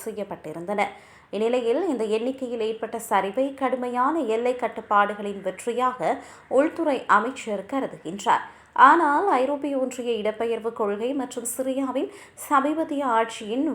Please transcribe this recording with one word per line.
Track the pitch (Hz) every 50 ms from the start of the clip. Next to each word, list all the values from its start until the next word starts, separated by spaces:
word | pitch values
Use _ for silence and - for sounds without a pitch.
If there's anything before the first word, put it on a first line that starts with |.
| -
செய்யப்பட்டிருந்தன. | 220 208 202 196 196 160 156 - 151 156 165 170 180 208 202 202 - - - - - - - - _
இந்நிலையில், | - 202 220 226 247 254 233 226 240 302 381 359
இந்த | 277 214 226
எண்ணிக்கையில் | 208 214 220 233 254 269 - 262 240 240 233 214 220
ஏற்பட்ட | 226 220 - 214 226 226 220 -
சரிவை | 226 190 185 196 196 262 269 277 277
கடுமையான | - 269 247 247 254 247 247 240 247 247 269 311 339 277 220 220
எல்லை | 226 240 247 247
கட்டுப்பாடுகளின் | 247 247 214 - 226 214 - 214 202 202 196 214 202 208 202 196 196 175 185
வெற்றியாக | 185 - - 240 233 240 247 254 247 247 160 175 254 262 - - - - - -
உள்துறை | - 254 294 330 - - 330 311 269 233 - - 190 208
அமைச்சர் | 214 254 269 - - 226 208 202 185 - 269
கருதுகின்றார். | 269 247 - - 156 - 156 180 202 - 233 156 - - - - - - - - - 247 277
ஆனால், | 311 349 330 294 285 302 392 403
ஐரோப்பிய | 330 254 254 277 294 277 285 294 277 262 262
ஒன்றிய | 247 254 - 233 240 233 214 202
இடப்பெயர்வு | 214 214 - 226 233 226 220 214 233 226
கொள்கை | - 220 202 202 208 226 247 277 277
மற்றும் | 262 269 - 247 233 - -
சிரியாவின் | - 254 269 262 269 269 262 240 262 320 392 - - - - - - - -
சமீபத்திய | 294 277 269 294 311 320 320 320 302 277 285 254 226
ஆட்சியின் | 226 226 226 - - 220 202 220 262 302 320 240